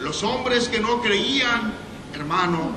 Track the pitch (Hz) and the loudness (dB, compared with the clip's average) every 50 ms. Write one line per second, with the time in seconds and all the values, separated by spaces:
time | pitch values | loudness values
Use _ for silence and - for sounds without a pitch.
0 | 127 151 151 - 202 226 254 247 - 254 247 - - - 226 214 208 214 240 226 | -6 -4 -4 -2 -2 -2 -2 0 0 2 2 2 2 2 0 0 2 2 0 2
1 | 226 214 202 202 226 254 269 277 254 240 233 233 220 220 - - - - - - | 2 2 2 2 2 2 2 2 2 2 2 0 0 -2 -4 -6 -10 -12 -14 -14
2 | - - - 147 147 147 165 185 180 175 170 165 156 131 - | -14 -12 -10 -8 -4 0 2 2 2 2 2 0 0 -2 -4